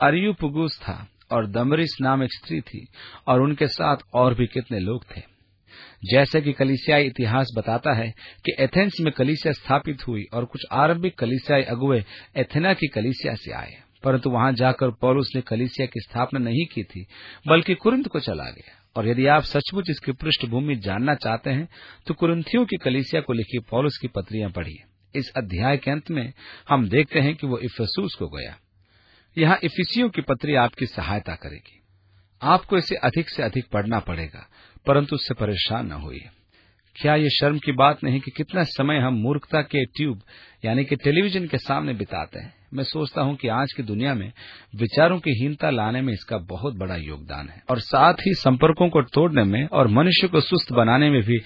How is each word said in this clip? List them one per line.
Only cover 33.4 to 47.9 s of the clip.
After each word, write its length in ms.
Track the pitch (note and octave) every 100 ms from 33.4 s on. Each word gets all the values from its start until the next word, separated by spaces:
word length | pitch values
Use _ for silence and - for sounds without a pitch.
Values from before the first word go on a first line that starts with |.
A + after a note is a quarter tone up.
अधिक 240 | A2+ C3 -
पढ़ना 320 | G#2 G#2 A2+
पड़ेगा, 480 | - E2 D#2 - - _ - - -
परंतु 300 | C#3 C#3+ D3
उससे 180 | -
परेशान 540 | B2 G#2 F#2+ - A2+ A2+
न 40 |
होइए। 380 | D2 D2+ A#1+ - _ _ _ _ _ _ -
क्या 200 | D3 D3+
ये 140 | D3
शर्म 300 | - C#3+ D3+
की 120 | D3
बात 320 | C3 C#3 D3
नहीं 160 | C#3+ C3+
कि 100 | C3
कितना 320 | - D3 F#3
समय 360 | E3 - C#3 D3+
हम 140 | B2+
मूर्खता 480 | B2 A2+ D3 - D#3
के 240 | C#3 D3 B2+
ट्यूब 360 | - D3+ G2+ - - - _ A2+
यानी 200 | A#2+ C3+
कि 100 | C#3
टेलीविजन 520 | C#3+ D#3 G3+ F#3+ E3+
के 100 | B2+
सामने 360 | - C#3+ D3
बिताते 460 | A2+ G2 F2+ D#2 -
हैं? 140 | - - _
मैं 100 | C3+
सोचता 380 | C3+ D#3 D3 -
हूं 140 | C#3 C#3+
कि 120 | A#2+
आज 260 | A2+ C#3
की 100 | -
दुनिया 300 | A2+ G#2 C3+
में 180 | B2 G2 - - - - G#2
विचारों 440 | A#2 C#3 E3 F3+
की 120 | D#3+ A2+
हीनता 280 | C#3 D3 D#3
लाने 320 | B2+ G#2+ B2
में 120 | C3
इसका 240 | G#2 - A2
बहुत 380 | F2 F2+ C#3 G#2
बड़ा 200 | F#2 F2+
योगदान 540 | D2+ D2 C#2+ C#2+ C#2+
है 140 | - -
और 100 | B2+
साथ 340 | -